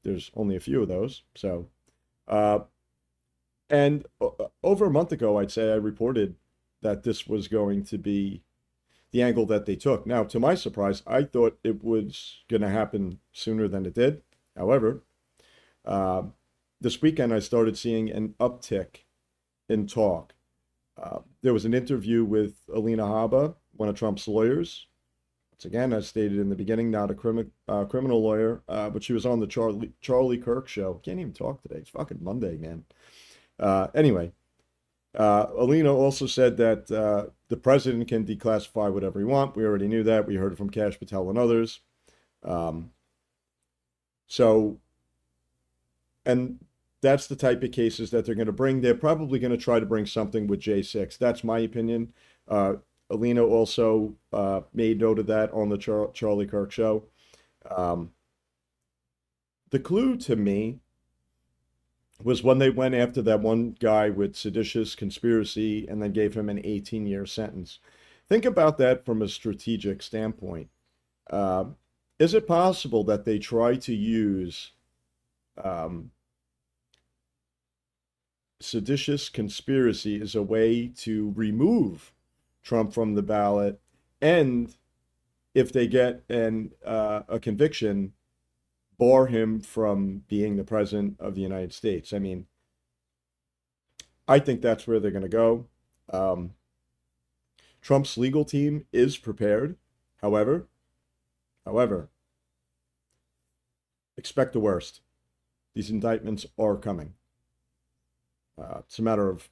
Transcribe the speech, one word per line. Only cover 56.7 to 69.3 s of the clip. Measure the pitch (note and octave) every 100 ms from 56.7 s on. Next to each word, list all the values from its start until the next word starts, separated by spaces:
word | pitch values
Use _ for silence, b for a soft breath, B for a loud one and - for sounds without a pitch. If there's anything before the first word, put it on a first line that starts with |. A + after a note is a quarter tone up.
show. | - A2 G#2+ - b b b b b -
Um, | F#2 F2 F2 E2+ - _ _ _ _ _ _ _ _ _ _ _ _ _ _ _
the | C3+
clue | C3+ G3 C4 B3
to | - A2
me | G2+ G2+ A2 C3 _ _ _ _ _ _ _ _ _ _ _ _ _ -
was | A#2+ B2
when | B2 C3
they | C3+
went | C3 C3 B2
after | A#2+ B2+
that | A2 G#2+
one | A2+ A2+ A#2 -
guy | A2+ G#2+ G#2+
with | G2 G2 -
seditious | G#2+ A2 G#2 A#2 G#2+ -
conspiracy | G2+ - A#2 A2+ G#2 G#2+ A2 G#2+ A2
and | G#2
then | G#2
gave | G#2 G#2
him | G#2+ G#2
an | G2+
eighteen-year | G2+ G2+ G2 A2 G#2 G2 G2
sentence. | - G#2+ F#2 F2 - b b b b _
Think | A3 B3
about | F3+ D#3 D3+
that | B2+ B2+ -
from | A2
a |
strategic | G2+